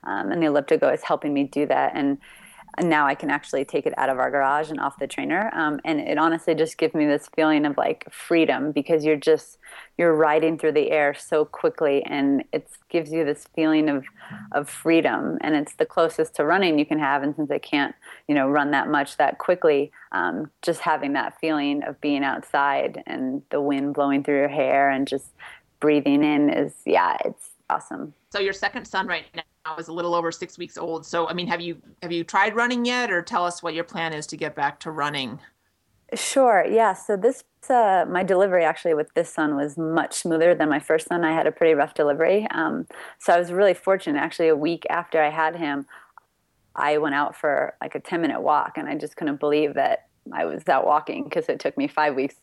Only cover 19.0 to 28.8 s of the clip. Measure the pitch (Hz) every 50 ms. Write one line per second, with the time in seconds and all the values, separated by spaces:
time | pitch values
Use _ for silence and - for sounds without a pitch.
19 | 143 143 - _ 151 135 139 - - - 185 180 - 165 147 143 139 151 _ -
20 | - _ - - 87 87 85 92 151 151 _ _ - - 170 165 - 170 156 151
21 | - 139 143 139 120 - - _ - 160 156 151 143 143 143 147 147 - 143 _
22 | - 151 143 139 139 139 92 87 - - - 147 143 143 139 139 - - - -
23 | - - - - 131 131 131 143 143 _ - 147 143 139 143 139 139 143 143 143
24 | 143 139 139 139 139 147 143 139 139 143 139 151 135 131 139 139 139 139 135 131
25 | 139 135 - 135 - - _ _ - - - - _ _ _ _ - 151 151 147
26 | 135 147 143 143 147 151 151 147 147 143 - - 147 151 - - - - 85 -
27 | - 175 - - - - - _ - - - _ _ _ - - - - - 85
28 | - 156 147 _ _ _ - 202 196 196 196 196 - 208 - 247